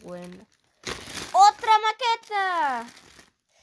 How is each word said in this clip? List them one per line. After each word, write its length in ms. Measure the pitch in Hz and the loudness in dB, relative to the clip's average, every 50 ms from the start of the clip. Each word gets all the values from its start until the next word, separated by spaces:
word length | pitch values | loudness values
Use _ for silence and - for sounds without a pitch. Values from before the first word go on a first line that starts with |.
buena. 460 | 170 175 175 175 175 180 180 185 202 _ _ _ _ _ _ _ - - - - - - - - - - - | -16 -16 -16 -16 -16 -16 -18 -20 -20 _ _ _ _ _ _ _ -14 -12 -12 -12 -14 -14 -14 -14 -14 -2 4
¡Otra 380 | 359 392 415 415 - 453 466 440 427 | 6 6 6 6 4 2 2 2 4
maqueta! 1080 | 427 440 440 453 508 466 453 453 466 - 427 403 392 381 359 339 311 285 254 240 226 240 - - - - - - - _ _ _ _ _ _ _ | 4 0 -4 -2 -2 -4 -4 -4 -6 -6 -4 -4 -2 -2 -2 -2 -2 -2 -2 -4 -8 -12 -18 -20 -20 -20 -20 -20 -20 _ _ _ _ _ _ _